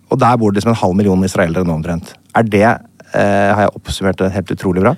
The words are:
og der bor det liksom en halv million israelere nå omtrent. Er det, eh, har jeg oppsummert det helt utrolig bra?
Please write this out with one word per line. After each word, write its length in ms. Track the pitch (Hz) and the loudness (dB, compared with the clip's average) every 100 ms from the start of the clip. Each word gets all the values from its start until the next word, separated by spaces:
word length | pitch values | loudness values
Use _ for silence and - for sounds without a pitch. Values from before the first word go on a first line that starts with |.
| - | -4
og 100 | - | 0
der 160 | 123 123 | 2 4
bor 160 | 107 | 2
det 80 | 101 | 2
liksom 140 | 110 | 0
en 80 | 113 | 0
halv 120 | 98 92 | 0 2
million 280 | 101 92 | 2 2
israelere 400 | 95 - 85 85 | 0 0 0 0
nå 140 | 87 80 | -2 -4
omtrent. 320 | 85 85 - - _ 113 | -4 -6 -10 -18 _ -2
Er 60 | |
det, 200 | 113 101 113 - - - - | 0 2 2 0 -8 -20 -6
eh, 400 | 101 101 101 101 | -2 0 2 2
har 100 | 104 | 2
jeg 100 | 101 | 0
oppsummert 420 | - - - 95 90 | -2 -10 -4 -4 -2
det 100 | 95 | -2
helt 200 | 98 85 | -2 -6
utrolig 300 | 92 98 90 | -4 -2 0
bra? 120 | 104 | 0